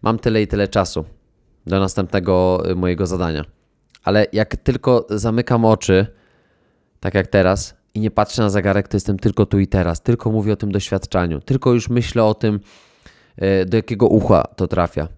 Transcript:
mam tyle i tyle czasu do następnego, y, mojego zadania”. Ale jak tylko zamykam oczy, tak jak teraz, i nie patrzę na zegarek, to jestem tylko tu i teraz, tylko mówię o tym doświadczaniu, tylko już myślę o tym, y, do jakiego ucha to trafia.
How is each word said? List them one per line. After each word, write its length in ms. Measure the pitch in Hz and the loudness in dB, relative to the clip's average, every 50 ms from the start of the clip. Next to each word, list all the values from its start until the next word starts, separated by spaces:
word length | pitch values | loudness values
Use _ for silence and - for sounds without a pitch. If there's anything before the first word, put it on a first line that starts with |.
mam 160 | - 107 113 110 | 0 -2 -2 0
tyle 240 | - 123 110 110 | 0 0 2 2
i 40 | 107 | 0
tyle 220 | 95 - 101 101 95 | 0 0 -2 -2 0
czasu 360 | - 104 92 - - 80 78 - - _ _ _ _ _ _ _ _ _ _ | 0 0 -2 0 -4 -8 -8 -8 -14 _ _ _ _ _ _ _ _ _ _
do 140 | - 92 95 | -2 0 0
następnego, 800 | 98 92 - - 95 90 - 98 87 92 92 90 92 92 92 90 - 85 | 0 0 -2 -4 -4 -2 -4 -4 0 2 2 2 4 2 2 0 0 -2
y, 40 | 92 | -2
mojego 320 | 92 90 90 90 85 98 | 0 0 -2 0 0 -2
zadania”. 380 | 85 92 90 90 82 80 73 76 - _ _ _ _ _ _ _ _ _ - _ | -2 -2 -2 -2 -2 -2 -4 -8 -10 _ _ _ _ _ _ _ _ _ -8 _
Ale 220 | - 95 107 107 - | 0 2 2 2 2
jak 240 | - 107 107 - - | 0 -2 -2 -2 -4
tylko 500 | - _ - 127 123 - 135 127 117 - - | -4 _ -2 -2 0 0 2 2 2 2 -2
zamykam 540 | 104 107 101 117 110 120 120 - 127 117 113 | -6 -4 -2 0 0 -2 0 0 0 2 4
oczy, 420 | 110 110 - - - 95 92 101 107 - _ _ _ _ _ _ _ _ _ _ _ _ _ _ _ _ _ | 4 2 2 2 2 2 2 2 0 -6 _ _ _ _ _ _ _ _ _ _ _ _ _ _ _ _ _
tak 140 | - 127 - | -8 -2 -2
jak 120 | 101 92 | -2 -2
teraz, 500 | - - 101 92 92 98 101 - - - _ _ _ _ | 2 2 2 4 4 2 0 -4 -10 -14 _ _ _ _
i 60 | 107 | -4
nie 100 | 107 110 | -4 -2
patrzę 320 | - - 104 - - - | 0 0 -2 -2 0 0
na 80 | 113 104 | 0 2
zegarek, 380 | 98 104 90 101 98 101 98 - | 2 0 0 2 0 0 -2 0
to 80 | - | -4
jestem 220 | 101 - - 101 95 | -4 -2 -2 -4 0
tylko 280 | - 110 95 - 104 | -2 -2 2 2 0
tu 120 | - - 98 | 2 2 0
i 80 | 98 | 0
teraz, 360 | - - 95 90 85 85 85 | 2 0 0 0 0 -2 -2
tylko 300 | _ - 117 117 - 113 | _ -2 -2 0 0 -2
mówię 200 | 110 110 101 107 | -2 0 0 -2
o 40 | 107 | -2
tym 160 | 98 - 104 | -2 -4 -4
doświadczaniu, 680 | 95 101 95 - - 95 - - - 92 87 85 80 71 | -4 -4 -4 -2 -4 -6 -4 -2 -2 -2 0 0 -4 -6
tylko 320 | - - 131 135 - 131 | -4 -2 -2 0 2 2
już 160 | 120 120 107 - | 2 2 0 -2
myślę 360 | 120 120 113 - - 120 110 | -2 -2 -2 -2 0 2 2
o 100 | 107 107 | 2 2
tym, 260 | - - 110 104 101 101 _ - - _ _ _ _ _ - _ _ _ _ _ - | 0 -2 -2 -2 -2 -6 _ -20 -20 _ _ _ _ _ -20 _ _ _ _ _ -4
y, 240 | 95 95 98 95 92 | 0 0 2 2 0
do 100 | 92 104 | 0 0
jakiego 320 | 113 107 - 120 101 117 - | -2 -2 -2 -2 2 2 4
ucha 360 | - 110 98 117 104 80 - - - | 4 4 4 4 2 2 2 -2 -4
to 120 | - 92 85 | -6 -4 -2
trafia. 400 | - 85 85 82 - 76 76 85 - | 0 -2 -2 -2 -2 -6 -8 -8 -10